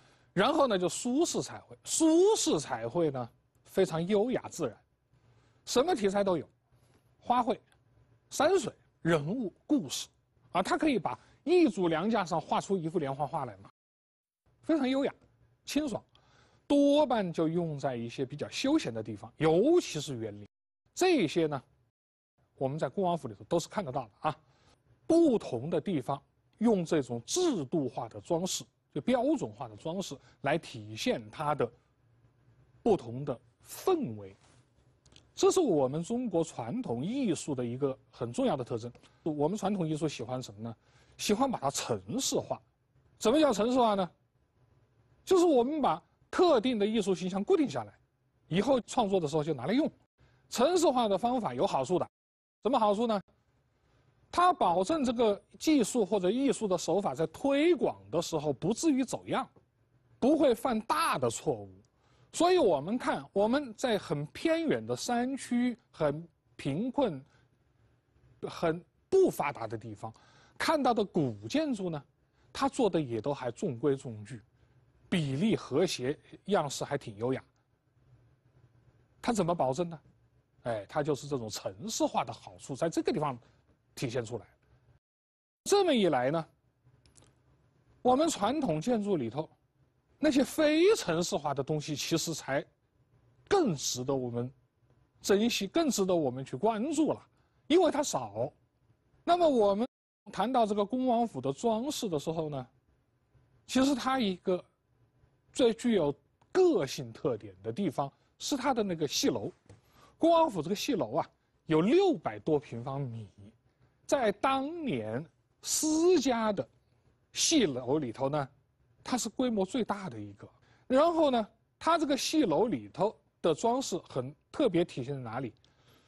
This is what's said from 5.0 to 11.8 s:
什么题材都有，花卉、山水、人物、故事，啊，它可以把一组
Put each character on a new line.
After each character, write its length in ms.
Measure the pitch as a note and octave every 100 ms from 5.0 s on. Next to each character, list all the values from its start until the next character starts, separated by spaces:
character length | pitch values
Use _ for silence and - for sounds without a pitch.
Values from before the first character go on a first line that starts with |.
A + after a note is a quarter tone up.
| _ _ _ _ _ _ -
什 140 | A#3+
么 100 | E4
题 160 | D4+ G3
材 140 | G3+
都 120 | G3 E3+
有， 140 | - _ _ _ _ _ _ _
花 240 | - B3
卉、 160 | A#3+ - _ _ _ _ _ _ -
山 260 | - D4+ F#4+
水、 160 | G#3+ - _ _
人 200 | E3 E3 C#3+
物、 260 | B3+ G#3 - -
故 200 | D4 C#3+
事， 200 | - - _ _ _ _
啊， 120 | F3
它 120 | F#3+ E4
可 100 | D#4
以 80 | A3+
把 200 | - - _ _
一 260 | C#4 F4+ D4+
组 180 | G3